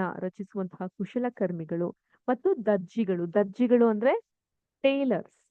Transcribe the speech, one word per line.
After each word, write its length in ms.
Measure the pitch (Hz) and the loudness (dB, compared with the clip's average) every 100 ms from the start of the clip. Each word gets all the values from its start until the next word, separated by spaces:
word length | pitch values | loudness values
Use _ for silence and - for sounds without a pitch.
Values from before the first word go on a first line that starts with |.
| 185 - | -2 -4
ರಚಿಸುವಂತಹ 680 | 185 - 190 202 185 - 185 | -8 -8 -10 -8 -8 -8 -10
ಕುಶಲಕರ್ಮಿಗಳು 1080 | - 190 247 247 - 190 175 160 170 175 - _ _ - | -8 -6 -4 -4 -2 -4 -4 -6 -4 -4 -6 _ _ -4
ಮತ್ತು 360 | 247 370 370 214 | -2 0 0 2
ದರ್ಜಿಗಳು. 680 | 202 180 226 196 180 175 | 0 0 -4 -2 -2 0
ದರ್ಜಿಗಳು 540 | 208 202 190 247 240 233 | 0 0 0 4 6 6
ಅಂದ್ರೆ 320 | 214 240 440 - _ _ _ _ _ | 4 2 0 -4 _ _ _ _ _
ಟೇಲರ್ಸ್. 580 | 269 277 269 185 - _ _ | 0 2 0 0 -4 _ _